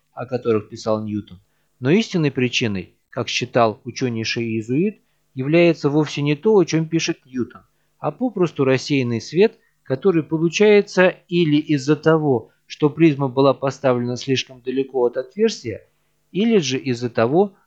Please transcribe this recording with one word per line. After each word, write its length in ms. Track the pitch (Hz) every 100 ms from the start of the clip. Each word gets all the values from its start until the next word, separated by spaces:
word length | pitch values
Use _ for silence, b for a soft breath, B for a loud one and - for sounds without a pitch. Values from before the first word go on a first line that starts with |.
| _
о 140 | - 123
которых 420 | 123 123 110 104
писал 340 | 113 113 107
Ньютон. 380 | 107 104 - 92 _ _ _ _
Но 100 | 127
истинной 400 | 190 220 180 147
причиной, 640 | 131 123 - 120 98 85 _ _
как 200 | - 113
считал 520 | - 120 127 113 104
ученейший 600 | - - 127 113 110 120
иезуит, 560 | 117 110 110 131 202 208 _ _ _
является 540 | 131 131 165 170 160 147
вовсе 320 | 147 147 -
не 160 | 143 147
то, 200 | 220 214
о 80 |
чем 220 | 165 175 160
пишет 380 | 165 - -
Ньютон, 380 | 127 127 113 - _ _ _ _
а 140 | 143
попросту 520 | 151 254 196 175 -
рассеянный 560 | 131 131 - 143 120 113
свет, 360 | - 156 220 - _ _
который 400 | _ 135 196 165
получается 920 | 147 160 165 160 208 208 202 - 180 - _
или 280 | 175 160 147
из-за 400 | 151 147 131 151
того, 540 | 160 160 151 123 b b _
что 220 | - 151
призма 400 | 156 165 139 139
была 240 | 127 139
поставлена 640 | 123 135 - 135 123 120 123
слишком 440 | - 127 - 131
далеко 420 | 123 131 131 131
от 120 | 120 131
отверстия, 720 | 127 202 220 - 120 98 _ _ _ _ _
или 280 | 165 233 220
же 200 | 135 131
из-за 320 | 135 117 123
того, 440 | 117 117 156 202 b